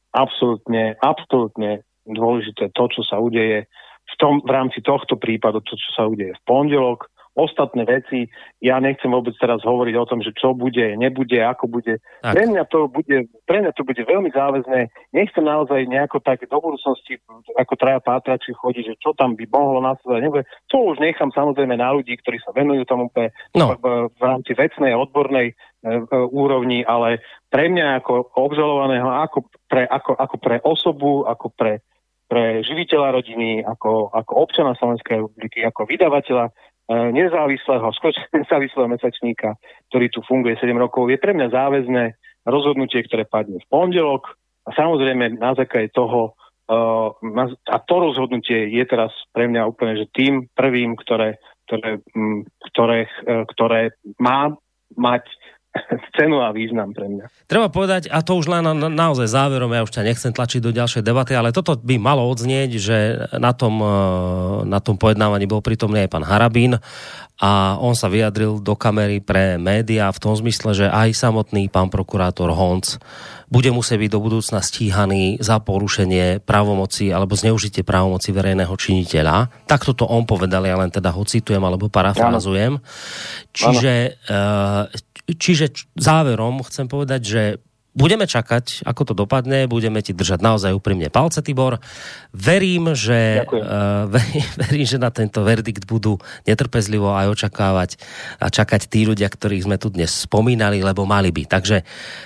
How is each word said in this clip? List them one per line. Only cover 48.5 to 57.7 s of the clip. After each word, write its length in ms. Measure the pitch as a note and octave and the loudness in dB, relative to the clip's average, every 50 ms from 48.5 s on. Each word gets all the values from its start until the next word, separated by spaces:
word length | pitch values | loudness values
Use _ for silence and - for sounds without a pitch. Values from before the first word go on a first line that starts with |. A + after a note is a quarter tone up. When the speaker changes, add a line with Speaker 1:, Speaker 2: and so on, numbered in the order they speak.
| A#2 A2+ G#2+ G#2+ | -2 -2 0 0
Speaker 1:
je 120 | A2+ B2 B2+ B2+ | 0 0 0 0
teraz 240 | B2+ A#2 A2+ A2 - - - _ | 0 0 -2 -2 -4 -12 -16 _
pre 160 | - A#2+ A#2+ | -4 -2 0
mňa 240 | A#2+ A#2 A#2 A2 A2 | 0 0 0 -2 -2
úplne, 240 | A2+ - B2 A2+ A2 G#2+ | -2 -2 -4 -2 -2 -4
že 80 | G#2+ - | -6 -6
tým 400 | - B2+ C3 C#3 C#3 C3 B2 - - | -2 0 2 2 2 0 -4 -6 -2
prvým, 400 | - C3 C3+ B2 B2 A#2+ A#2 A2+ | 0 0 2 2 0 0 -2 -4
ktoré, 400 | A2 - - A#2 A2 A2 A2 G#2+ - _ - _ _ _ - | -6 -4 -2 0 0 0 -2 -4 -8 _ -20 _ _ _ -6
ktoré, 320 | A2+ G#2+ A2 A2 G#2+ G2+ - _ - | -6 -4 -4 -6 -8 -8 -10 _ -6
mm, 220 | A2+ G#2+ G#2+ G#2+ G#2 G2+ - _ _ - - | -4 -2 -2 -2 -4 -8 -12 _ _ -16 -6
ktoré, 280 | - - A#2 A2+ A#2 A2+ A2 - - - - A#2+ | 0 0 2 2 2 0 -2 -4 -8 -8 -4 -2
e, 80 | A#2 A2+ A2 | -2 -2 -2
ktoré 360 | - - - A2+ A2+ A2+ A2+ A2+ A2+ - _ - G#2 G#2+ | -4 -2 0 0 2 2 2 0 -2 -4 _ -20 -12 -4
má 320 | - B2 B2 C3 C#3 D3 D3+ D3+ - _ _ _ _ _ _ - | 0 2 2 2 2 0 -2 -4 -6 _ _ _ _ _ _ -4
mať 320 | A#2+ B2 A#2+ B2 A#2+ - - - _ - - - _ _ _ - | 0 0 2 2 0 -2 -8 -20 _ -20 -20 -20 _ _ _ -12
<laughs> 400 | - - - B2 - - - - | -10 -6 -6 -6 -8 -8 -6 0
cenu 240 | - D3+ D#3 D3+ C3+ | 2 2 4 4 2
a 120 | A#2+ A2 G#2 | 0 0 -2
význam 400 | A2+ A2+ A#2 A#2+ A2 G2+ G2 G#2+ | -4 -4 -4 -4 -4 -4 -6 -8
pre 160 | G#2+ G2+ G2+ | -10 -8 -8
mňa. 160 | G2+ G2 - - _ _ _ - | -8 -10 -12 -14 _ _ _ 0
Speaker 2:
Treba 180 | - A3+ A3 | 2 2 2
povedať, 400 | F3 | 2